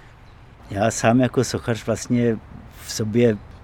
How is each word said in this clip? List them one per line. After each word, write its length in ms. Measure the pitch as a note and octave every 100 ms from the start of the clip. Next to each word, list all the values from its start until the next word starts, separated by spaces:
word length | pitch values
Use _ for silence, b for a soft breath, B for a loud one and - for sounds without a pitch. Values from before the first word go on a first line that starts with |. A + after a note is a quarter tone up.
| B - - - - - -
Já 200 | G2 A2+
sám 300 | - A#2 A#2+
jako 240 | B2 -
sochař 420 | A#2 G#2+ - A2 -
vlastně 520 | G#2+ - B2 A#2+ G#2+ - - - - -
v 60 |
sobě 440 | - G#2+ A2+ A#2+ G#2 - -